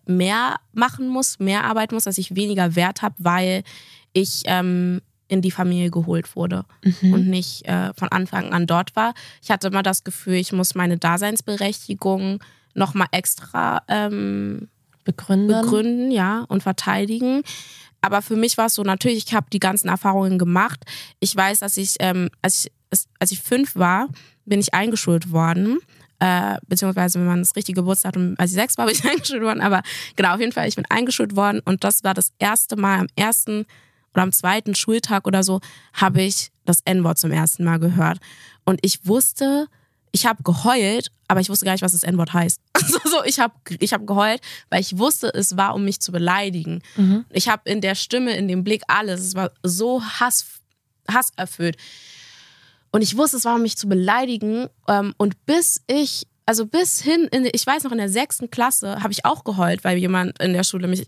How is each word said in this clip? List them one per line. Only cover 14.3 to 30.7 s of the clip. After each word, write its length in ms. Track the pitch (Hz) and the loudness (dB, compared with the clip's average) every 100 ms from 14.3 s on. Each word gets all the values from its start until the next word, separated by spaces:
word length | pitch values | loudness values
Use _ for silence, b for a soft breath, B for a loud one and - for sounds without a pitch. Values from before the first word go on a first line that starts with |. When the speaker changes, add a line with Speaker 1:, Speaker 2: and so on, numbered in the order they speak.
| 202 202 208 214 _ _ _ | -4 -4 -6 -10 _ _ _
Speaker 2:
Begründen. 440 | - - - 190 208 | -6 -4 0 2 4
Speaker 1:
begründen, 640 | 220 226 214 226 240 254 | 2 2 2 2 0 0
ja, 320 | 233 185 220 240 | 2 2 -2 -2
und 140 | 202 | -2
verteidigen. 800 | 196 190 - 196 202 226 247 269 285 B B B B _ | -2 -2 -2 -2 -2 -2 0 0 -2 B B B B _
Aber 220 | 196 202 | 0 0
für 140 | - 220 | 0 0
mich 200 | 233 - | 0 2
war's 160 | 226 | 0
so, 80 | - | 0
natürlich, 440 | 196 190 247 226 - | 0 0 0 0 0
ich 80 | |
hab 160 | 220 - | -2 0
die 80 | 202 | 0
ganzen 280 | 190 196 180 | 0 0 0
Erfahrungen 500 | 185 202 196 190 185 | 0 2 2 2 2
gemacht. 420 | 175 180 226 - B B B _ | 2 2 2 -2 B B B _
Ich 140 | 202 | -4
weiß, 260 | 202 190 202 | 0 0 0
dass 160 | 202 196 | -2 -2
ich, 200 | 196 - | -2 -2
ähm, 300 | 185 180 175 - | 0 0 -2 -2
als 220 | 196 - - | -2 0 -4
ich, 60 | - _ | -10 _
als, 180 | 190 - - | -4 -4 -4
als 140 | 185 | -2
ich 80 | 190 | -2
fünf 340 | - 254 277 185 | 0 0 0 2
war, 320 | 180 185 277 B B B | 2 2 -2 B B B
bin 160 | - 202 | -2 0
ich 140 | - | 2
eingeschult 560 | 180 220 220 - 170 180 | 0 0 0 2 0 2
worden. 460 | 165 165 175 202 294 b b b - | 2 2 2 2 0 b b b -2
Äh, 380 | 185 180 - 98 - | 2 2 0 -4 -4
beziehungsweise, 500 | 185 196 190 180 180 | -2 0 0 0 2
wenn 80 | 175 | 2
man 120 | 175 | 2
das 160 | 180 - | 0 -2
richtige 240 | 208 185 | -4 -2
Geburtsdatum, 540 | 180 190 185 185 180 190 | 0 0 0 0 0 0
als 120 | 180 | 0
ich 60 | 185 | 0
sechs 200 | 240 - | -2 0
war, 100 | 233 | 0
<laughs> 0 | |
bin 80 | 220 | 0
ich 80 | 262 | 0
eingeschult 340 | 311 - 254 | 0 -2 -2
worden. 180 | 220 220 | -2 0
Aber 220 | 202 190 B B B - | 2 0 B B B 0
genau, 180 | 190 | 2
auf 60 | 185 | 2
jeden 120 | 233 | -2
Fall, 160 | - | -2
ich 80 | 214 | -2